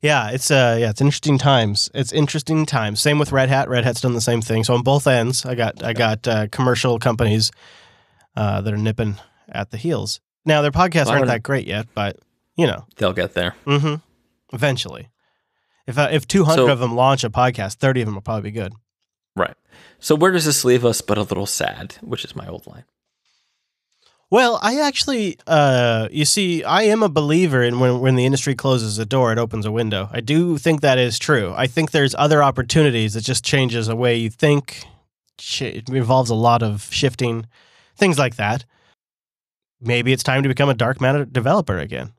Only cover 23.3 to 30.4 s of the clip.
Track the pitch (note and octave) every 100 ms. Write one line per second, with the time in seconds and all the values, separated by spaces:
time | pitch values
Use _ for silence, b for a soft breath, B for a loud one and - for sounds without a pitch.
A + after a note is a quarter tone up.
23.3 | _ _ _ _ _ _ _ _ _ _
24.3 | G#3 B3 A#3 G#3 C4 D4 C#4 - B3+ G3+
25.3 | - - D#3 C#3+ B2+ A#2+ A2+ A2 D3+ D3
26.3 | - F#3+ E3+ C3+ E3+ G#3+ A3 G#3+ D3+ D3
27.3 | D#3+ F3+ C3 A#2+ A#2+ B2+ B2 C3 B2+ B2+
28.3 | C3+ - B2 C3+ B2+ A2+ G#2 A2 C3 B2
29.3 | A2 A#2 A2 G#2+ A2 A2+ G#2 G2+ A#2 A2+
30.3 | D3+